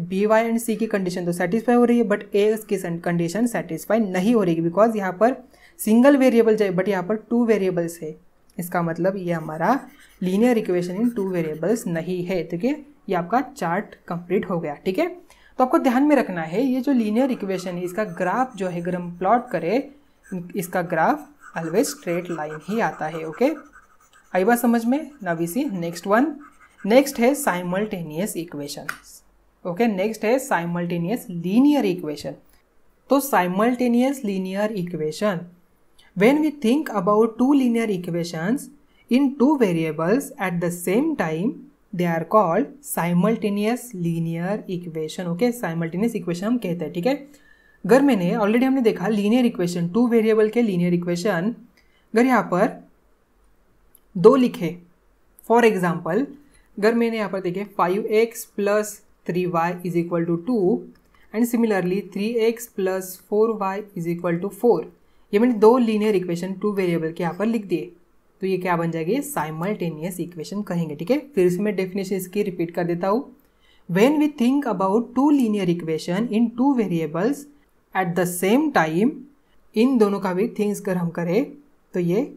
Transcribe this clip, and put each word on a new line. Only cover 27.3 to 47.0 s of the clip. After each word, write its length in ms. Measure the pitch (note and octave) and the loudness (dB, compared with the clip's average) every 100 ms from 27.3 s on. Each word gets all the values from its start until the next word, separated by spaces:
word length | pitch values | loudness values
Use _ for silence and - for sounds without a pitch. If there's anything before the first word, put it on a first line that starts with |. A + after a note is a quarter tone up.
| D4 | 2
साइमल्टेनियस 1000 | G3+ F3+ F3+ F#3 G#3+ F#3 D#3 D#3 G#3 F3 | 0 -2 -2 -2 -4 -6 -6 -6 -4 -6
इक्वेशन। 500 | D#3 D3 C#3+ D3+ - - - - _ _ _ _ F#3 | -8 -10 -10 -10 -12 -14 -20 -20 _ _ _ _ -8
ओके, 220 | F3 A#3 | 0 0
नेक्स्ट 380 | F#3 G#3+ G#3+ G#3+ | 0 -2 -2 0
है 120 | C4+ | 0
साइमल्टेनियस 880 | - F3+ E3+ E3+ F3 E3+ E3+ B3 - | 0 -2 -2 -4 -4 -4 -2 -4 -6
लीनियर 560 | F3 F3+ A3+ C#4+ C#4+ G3 | -6 0 4 4 4 0
इक्वेशन। 500 | F3 D3+ D3 D3+ - _ _ _ _ _ _ - | -2 -6 -8 -10 -14 _ _ _ _ _ _ 0
तो 100 | C#4 | 0
साइमल्टेनियस 1040 | C#4 G3 F3+ F#3 A#3 B3 B3 A#3+ C4 C#4 G3+ | 2 2 2 2 0 2 2 2 2 0 -4
लीनियर 460 | F#3+ F#3 G3 G#3+ | -4 -4 -2 -2
इक्वेशन, 680 | G#3+ F3 D#3+ D#3 - G#3 F3 - - _ _ _ _ _ F3 | -4 -6 -4 -6 -2 -2 -2 -8 -18 _ _ _ _ _ 2
when 260 | A3 D4+ | 4 6
we 80 | D4+ C#4+ A3 | 2 0 2
think 280 | D4 - G#3 | 2 0 -2
about 360 | F#3 G#3+ A3+ - | 2 4 2 2
two 100 | C4 | 2
linear 360 | C#4+ B3 A#3 A3 | 4 4 0 0
equations 800 | F#3 F3 E3+ E3+ D#3+ F3+ C#4+ - - _ _ _ | -4 -4 -4 -4 -4 -2 -2 -6 -20 _ _ _
in 160 | B3 C#4 C#4+ | 2 2 2
two 180 | C4 C#4+ | 2 4
variables 720 | G3+ E3 D#3 D3+ E3 C4 - - | 2 2 -2 -2 0 0 -2 -6
at 220 | F#3 F3 | -4 -2
the 100 | F3 F3 | -2 -4
same 340 | F#3 A3 D#4+ C#4 | 0 0 0 -2
time, 360 | E3 D#3+ A3+ - - _ _ F3 | -2 -2 -4 -6 -14 _ _ -2
they 120 | F3 | 0
are 100 | E3 E3 A3 | -2 2 2
called 360 | F3 F#3+ C#4 - | 4 0 -2 -8
simultaneous 1000 | - - E3+ F3 G#3+ A3+ G#3 G3+ G#3 A#3+ - F3+ E3+ | -8 -4 0 2 2 0 -2 -2 -2 -2 -6 -6 -4
linear 500 | E3 E3 E3 F3+ G#3+ - | -2 -4 -4 -4 -6 -6
equation। 580 | F3+ F3 D#3+ D#3 - F3+ | -10 -8 -8 -8 -6 -6
ओके, 240 | F3 A#3+ | 0 0
साइमल्टेनियस 640 | A#3+ F3 E3 E3 F3 A3+ G3+ | 0 -4 -4 -4 -2 -2 -2
इक्वेशन 300 | F3 E3+ G#3 | -6 -4 -2
हम 120 | B3 | -2
कहते 280 | F#3 E3+ D3 | -2 -6 -6
हैं। 80 | |
ठीक 140 | F3 | -2